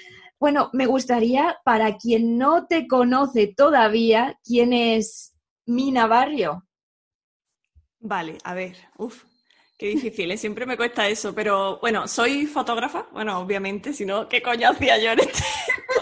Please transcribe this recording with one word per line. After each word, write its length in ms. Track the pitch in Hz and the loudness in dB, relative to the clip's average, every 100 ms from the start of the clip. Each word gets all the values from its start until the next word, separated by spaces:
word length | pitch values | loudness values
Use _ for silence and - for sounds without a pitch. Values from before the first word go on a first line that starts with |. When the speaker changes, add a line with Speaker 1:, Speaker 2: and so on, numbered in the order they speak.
| - - - - | -20 -20 -18 -2
Speaker 1:
Bueno, 300 | 294 285 - | 0 2 0
me 140 | 262 254 | 0 0
gustaría, 680 | 262 247 240 233 262 330 - | 0 0 0 2 2 0 0
para 320 | 254 220 220 208 | 0 2 2 -2
quien 400 | 233 226 233 233 | 0 2 2 2
no 280 | 269 339 339 | 2 2 2
te 200 | 330 254 | -2 2
conoce 680 | 254 247 254 269 240 202 - | 2 4 2 2 2 2 4
todavía, 840 | 302 269 220 226 226 220 262 - | 4 6 4 4 4 4 2 -4
¿quién 280 | - 240 240 | -2 2 4
es 600 | 240 233 226 214 - - _ _ _ - | 2 2 0 -2 -8 -20 _ _ _ -4
Mina 400 | 240 269 254 220 | -2 0 2 4
Barrio? 600 | 233 285 285 165 180 _ _ _ _ _ _ _ _ _ _ _ _ _ _ | 4 2 -2 -4 -4 _ _ _ _ _ _ _ _ _ _ _ _ _ _
Speaker 2:
Vale, 360 | 220 190 160 - | -8 -8 -8 -12
a 80 | - | -10
ver, 220 | 180 180 180 _ - | -10 -10 -14 _ -12
uf, 260 | 214 - _ _ _ _ _ - | -12 -14 _ _ _ _ _ -10
qué 80 | 208 | -4
difícil, 440 | 285 233 220 170 | -4 -4 -6 -6
¿eh? 40 | 220 | -6
Siempre 300 | 214 208 247 | -8 -8 -8
me 100 | 226 | -4
cuesta 320 | 240 240 202 | -4 -2 -2
eso, 240 | 214 208 | -2 -6
pero 440 | 202 214 196 196 180 | -4 -2 0 -2 -4
bueno, 260 | 233 208 - | -4 -4 -4
soy 380 | - 240 285 294 | -2 0 0 -4
fotógrafa, 600 | 294 240 233 302 339 466 | -4 -4 -4 -4 -8 -10
bueno, 260 | 208 214 185 | -8 -6 -6
obviamente, 520 | 185 196 196 202 - | -4 -4 -4 -8 -8
si 120 | 269 | -8
no, 240 | 196 208 220 | -4 -4 -2
¿qué 140 | 240 | -2
coño 280 | 247 233 - | -2 2 2
hacía 280 | - 254 220 | 4 2 2
yo 140 | 226 | 2
en 80 | 226 | 2
este 180 | - - | 0 0
<laughs> 40 | - - - - - 508 | -6 -6 -4 -6 -2 -2